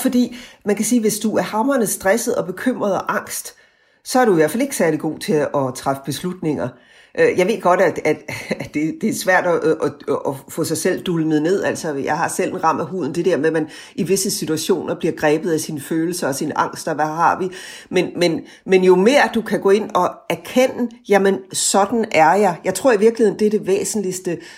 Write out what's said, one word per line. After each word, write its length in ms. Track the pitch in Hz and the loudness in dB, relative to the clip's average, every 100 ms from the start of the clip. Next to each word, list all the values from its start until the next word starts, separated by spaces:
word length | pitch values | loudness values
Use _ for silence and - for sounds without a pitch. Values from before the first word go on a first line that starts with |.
fordi 340 | 262 247 240 - - - | 2 2 0 -4 -18 -8
man 120 | - 208 | -4 -2
kan 80 | |
sige, 160 | 208 247 | 2 2
hvis 180 | 214 214 | 2 0
du 180 | 220 175 | 0 -2
er 60 | |
hamrende 440 | 180 208 247 269 202 | -2 0 0 0 0
stresset 500 | - 285 233 240 - | -2 0 0 0 -2
og 100 | 170 | -4
bekymret 480 | 185 262 247 202 | -4 -4 -2 -2
og 220 | 180 - 196 | -2 -2 -4
angst, 380 | - - - - _ _ _ _ | -6 -10 -12 -18 _ _ _ _
så 160 | - 254 | -2 2
er 40 | |
du 80 | 240 | 4
i 20 | |
hvert 160 | 175 151 | 4 2
fald 120 | 220 | 0
ikke 140 | 277 - | -2 0
særlig 240 | 175 156 | 0 0
god 180 | 160 - | -4 -6
til 140 | - | -2
at 420 | 156 143 147 131 | 0 0 0 -2
træffe 280 | 127 143 135 | -2 -4 -4
beslutninger. 640 | - 131 180 180 160 123 113 - _ _ _ - | -6 -6 -6 -4 -4 -4 -6 -10 _ _ _ 2
Øh, 200 | 160 - | 2 4
jeg 80 | 233 | 2
ved 140 | 202 | 2
godt, 200 | 185 185 | 2 4
at, 200 | 180 - | 2 0
at, 120 | 151 151 - 127 | -2 -2 -6 -12
<laughs> 200 | - - | -8 -8
at 140 | - | -6
det, 200 | 151 156 160 | -4 -4 -2
det 80 | 220 | -4
er 60 | |
svært 320 | - 185 185 175 | -2 2 2 2
at, 80 | |
at, 380 | 165 160 151 151 - - | 2 2 0 -2 -4 -4
at, 80 | 139 - | -4 -4
at 60 | 135 - | -8 -10
få 160 | - | -8
sig 120 | 151 156 | -4 -2
selv 260 | 190 175 | -2 -2
dulmet 400 | - 170 156 151 | -2 -2 0 2
ned. 200 | 156 196 | 2 0
Altså, 320 | 135 113 170 | 0 -4 -6
jeg 240 | 139 - 151 | -4 -4 -2
har 100 | 156 | -2
selv 240 | - 180 | -2 -4
en 120 | 180 | 0
ram 160 | 165 147 | 0 0
af 60 | 156 | -4
huden, 280 | 185 139 | -6 -4
det 100 | 165 | -2
der 120 | 175 156 | 0 2
med, 100 | 160 | 0
at 60 | |
man 160 | 160 156 - - | 0 -4 -8 -12
i 80 | - | -6
visse 280 | 165 196 208 | -2 0 -2
situationer 640 | - 156 160 - 175 - | -4 -4 -4 -2 -2 -2
bliver 180 | - 165 | -4 -4
grebet 380 | 156 156 156 165 | 0 2 2 0
af 80 | 156 | -2
sine 200 | 156 151 | -4 -8
følelser 480 | - 165 165 175 143 | -4 -2 -2 -2 -4
og 60 | |
sine 240 | 135 151 - | -4 -4 -2
angster, 360 | 160 - - | -4 -4 -6
hvad 100 | 147 | -2
har 340 | 151 156 175 - | -2 2 2 2
vi? 100 | 190 - - - - | -4 -8 -16 -18 -4
Men, 200 | 185 170 - | -2 -2 0
men, 240 | 170 160 - - - | 0 0 -6 -14 2
men 180 | 185 | 4
jo 120 | 185 180 | 6 6
mere 320 | 202 285 226 | 6 4 4
du 80 | 226 | 0
kan 180 | - 208 | -2 0
gå 100 | 196 | 2
ind 200 | 202 - | 2 2
og 160 | - 180 - - | 0 0 -2 -6
erkende, 580 | - - 247 262 - 233 - - | -6 -2 2 2 0 -6 -6 2
jamen, 300 | 196 196 190 - | 4 4 2 -4
sådan 520 | - - 202 202 233 220 | -4 0 2 2 0 0
er 220 | - 156 | 4 6
jeg. 220 | 185 208 165 | 6 2 0
Jeg 100 | - | -4
tror 180 | 185 277 | 0 2
i 60 | 214 | 4
virkeligheden, 400 | 220 226 220 - | 4 4 2 2
det 80 | 214 | 2
er 40 | |
det 160 | 208 165 | 0 0
væsentligste, 720 | 196 190 220 185 180 - 165 - | -2 0 -4 -4 -4 -6 -6 -10